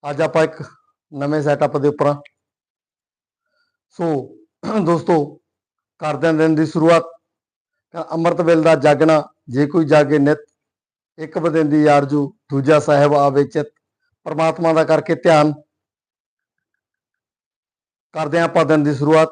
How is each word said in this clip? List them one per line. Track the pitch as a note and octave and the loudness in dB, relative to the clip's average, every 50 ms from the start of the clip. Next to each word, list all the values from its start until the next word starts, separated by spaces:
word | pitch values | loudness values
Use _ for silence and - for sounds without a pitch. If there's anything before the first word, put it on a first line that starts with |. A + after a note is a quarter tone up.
| - C#3+ | -10 -10
ਅੱਜ | D3 C#3+ D#3+ | -4 -4 -4
ਆਪਾਂ | D3+ D#3 E3 D#3+ | -2 0 0 0
ਇੱਕ | C#3+ - - - - _ _ _ _ _ _ _ _ D#3+ | 0 -2 -12 -18 -18 _ _ _ _ _ _ _ _ -10
ਨਵੇਂ | C#3 C#3+ C#3+ D3+ D#3 C#3+ | -8 -6 -4 -2 -2 0
ਸੈੱਟਅਪ | D3+ D3 C#3+ D3+ C#3+ C3 | -2 0 0 -2 -2 -2
ਦੇ | - C3+ D3 | 0 -2 -2
ਉੱਪਰ | C#3+ D3 D3+ | -2 0 -2
ਹਾਂ। | C#3+ D3 C#3+ C#3+ - _ _ _ _ _ _ _ _ _ _ _ _ _ _ _ _ _ _ _ _ _ _ _ _ _ _ _ _ _ _ _ _ | -2 -2 -4 -10 -20 _ _ _ _ _ _ _ _ _ _ _ _ _ _ _ _ _ _ _ _ _ _ _ _ _ _ _ _ _ _ _ _
ਸੋ, | _ - F3+ E3 D#3 C#3 - - - - _ _ _ _ - | _ -6 -4 -4 -4 -4 -6 -10 -20 -20 _ _ _ _ -12
<clears throat> | G#3 G#3 A3 F#3 | -6 -4 -2 0
ਦੋਸਤੋ, | D#3 E3+ D#3+ - - F3 D#3+ C#3+ - - _ _ _ _ _ _ _ _ _ _ _ _ _ | 0 -2 -2 0 0 0 0 0 -4 -10 _ _ _ _ _ _ _ _ _ _ _ _ _
ਕਰਦੇ | E3 D3+ D3 C3+ C#3+ | -8 -8 -6 -2 -2
ਹਾਂ | E3 D#3+ | -2 0
ਦਿਨ | D#3 D#3 D#3+ D#3+ | 0 0 0 2
ਦੀ | D3+ D#3+ | 0 -2
ਸ਼ੁਰੂਆਤ। | D3+ - E3+ D#3 E3 E3+ E3 E3 - - _ _ _ _ _ _ _ _ _ _ _ _ _ _ _ | -2 -2 0 2 4 2 2 0 -4 -16 _ _ _ _ _ _ _ _ _ _ _ _ _ _ _
ਤਾਂ | _ E3+ D#3 | _ -14 -12
ਅੰਮ੍ਰਿਤ | - D#3 E3 E3 F3 F3 E3+ | -8 -6 -2 -2 -2 -2 0
ਵੇਲੇ | F3 D#3+ E3+ D#3+ D#3 | 0 2 2 2 4
ਦਾ | E3 D#3+ | 2 2
ਜਾਗਣਾ, | D3+ C3 D3+ D3 C3 D#3 D#3+ D#3+ D3+ D3 - _ _ _ - | 4 4 2 2 2 2 2 2 0 0 -4 _ _ _ -8
ਜੇ | A#2 C3 D3 | -4 -2 -2
ਕੋਈ | C#3+ D3 F3+ D#3+ | 0 0 -2 0
ਜਾਗੇ | C#3 D#3+ D3+ D3 C3+ D3+ D3 | 2 4 2 4 2 2 0
ਨਿਤ, | C#3 C#3+ D3+ D3 - _ _ _ _ _ _ _ _ _ _ _ _ _ _ - | 2 2 0 -2 -4 _ _ _ _ _ _ _ _ _ _ _ _ _ _ -18
ਇੱਕ | D#3 D3+ - G3 | -18 -10 -8 -4
ਬਦਿੰਦੀ | D#3 E3+ D3+ D#3+ D#3 D3 D3 D3+ D3+ | -4 -2 -2 0 0 0 2 2 4
ਆਰਜੂ, | D3+ D3 C#3+ C#3+ C3+ C#3+ D3 C#3+ C#3 - _ _ _ | 4 4 2 2 0 -4 -4 -4 -6 -8 _ _ _
ਦੂਜਾ | D3 C#3 C3 C#3 D#3 D3 | -6 -4 0 2 2 2
ਸਾਹਿਬ | D3 - D3 C#3+ C#3+ D3 D3 | 2 2 2 2 2 2 2
ਆਵੇ | C#3+ C#3+ C#3+ C3+ C#3+ C#3+ | 2 0 0 0 0 -2
ਚਿਤ। | C#3 - D#3 D3 - _ _ _ _ _ _ _ _ _ _ _ | -2 -4 -8 -8 -8 _ _ _ _ _ _ _ _ _ _ _
ਪਰਮਾਤਮਾ | E3+ D#3 D3 D#3+ D#3+ D#3+ - E3+ E3 D#3+ | -12 -6 -2 -2 -2 -2 -2 -2 0 2
ਦਾ | D#3+ D#3+ | 2 2
ਕਰਕੇ | D#3+ D#3+ D#3 D#3 - E3 | 2 0 -2 0 -2 -6
ਧਿਆਨ। | D#3+ - F#3 D#3+ D3+ D3+ D3+ D3 - _ _ _ _ _ _ _ _ _ _ _ _ _ _ _ _ _ _ _ _ _ _ _ _ _ _ _ _ _ _ _ _ _ _ _ _ _ _ _ _ _ _ _ _ _ _ _ _ _ _ _ | -2 2 2 4 4 4 2 -2 -4 _ _ _ _ _ _ _ _ _ _ _ _ _ _ _ _ _ _ _ _ _ _ _ _ _ _ _ _ _ _ _ _ _ _ _ _ _ _ _ _ _ _ _ _ _ _ _ _ _ _ _
ਕਰਦੇ | D#3 D#3+ D3 D3 E3+ | -8 -6 -2 -2 -2
ਹਾਂ | E3+ | -2
ਆਪਾਂ | E3 E3 E3+ D#3+ | 0 0 -2 0
ਦਿਨ | C#3 D#3 D3+ D3 | 2 2 0 0
ਦੀ | D3 D3 | 0 -2
ਸ਼ੁਰੂਆਤ। | B2 D3 D3+ D#3 D#3 D#3+ D#3+ | -2 0 2 4 4 2 2